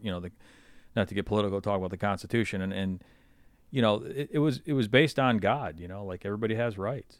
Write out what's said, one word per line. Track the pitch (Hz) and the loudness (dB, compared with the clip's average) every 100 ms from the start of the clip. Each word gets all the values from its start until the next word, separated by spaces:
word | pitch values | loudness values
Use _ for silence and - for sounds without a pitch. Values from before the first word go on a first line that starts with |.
you | 110 | -6
know, | 90 | -6
the, | 87 - - - - - - - | -8 -12 -20 -20 -20 -20 -6 -2
not | 98 | -2
to | 98 | -2
get | - | 0
political, | 104 101 98 | 0 2 0
talk | 104 98 | 0 0
about | 92 | -2
the | 95 | -2
Constitution, | 104 98 - 120 104 98 | -2 -2 -2 0 0 -2
and, | 95 | -4
and, | 95 95 92 - _ _ _ - _ _ | -2 -2 -4 -10 _ _ _ -20 _ _
you | 135 | 2
know, | 113 104 | 4 2
it, | - 135 147 | -2 -8 -2
it | 151 | 2
was, | 151 131 - | 2 2 0
it | |
was | 139 107 | 0 4
based | 127 156 - | 6 6 4
on | 131 113 | 2 4
God, | 98 139 107 78 | 2 0 -2 -8
you | 87 | -10
know, | 95 | -10
like, | 101 90 98 | -8 -8 -6
everybody | 104 110 110 | -2 -2 0
has | 120 101 | -2 -2
rights, | 98 131 - | -4 -6 -10